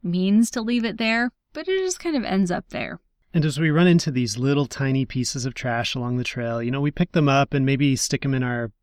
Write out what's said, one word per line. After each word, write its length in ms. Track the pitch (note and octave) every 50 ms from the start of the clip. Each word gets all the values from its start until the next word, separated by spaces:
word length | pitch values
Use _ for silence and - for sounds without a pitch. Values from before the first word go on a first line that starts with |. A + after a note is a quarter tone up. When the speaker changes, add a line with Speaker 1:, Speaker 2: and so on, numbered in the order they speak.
Speaker 1:
means 480 | - F3 F3 F3+ F#3 F#3+ G3+ G#3+ A#3 A3
to 100 | - B3+
leave 220 | A3 A3+ A#3+ A#3+ A3+
it 140 | A3+ A3 A3+
there, 320 | A#3 A3 A3+ A#3 A#3+ B3 _ _ _ _
but 140 | _ D4+ D#4+ F#4
it 100 | F#4+ F#4+
just 220 | F#4+ F#4 F4+ -
kind 160 | - F4 D#4+
of 80 | C4+ G#3+
ends 260 | - - G3 G3 F3
up 180 | F3 - - _
there. 300 | - - - - - - _ _ _ _ _ _
Speaker 2:
And 120 | - E3+ D3+
as 160 | D#3 C3+ C#3+
we 100 | D#3+ D#3+
run 160 | D3 D#3 F3
into 240 | F3+ E3+ E3+ - D#3+
these 260 | C3 B2+ B2 A2+ G#2
little 300 | A#2 B2 C#3 C#3+ C#3+ C#3+
tiny 380 | B2 - - C#3 C3+ C3 C3+ C3+
pieces 400 | - - C3 B2 - - C#3 A#2+
of 80 | C3+ A#2+
trash 400 | - - B2+ A#2 A#2 A#2 - -
along 220 | C3 A#2+ B2 B2
the 80 | B2 B2
trail, 380 | - - B2+ A#2+ A#2 A#2 A#2
you 80 | A#2 A#2+
know, 100 | C3 C#3
we 100 | C#3+ D3
pick 220 | - - F3 -
them 160 | - F3 D3+ C#3+
up 260 | C3+ C#3 C#3+ - -
and 100 | C#3+ C3+
maybe 300 | C3+ C#3 B2+ C#3+ C#3+ C3
stick 300 | B2 - - - C3 -
'em 100 | C#3 C3+
in 80 | C3
our 300 | B2+ B2 A#2+ A#2+ A#2 A2+ _ _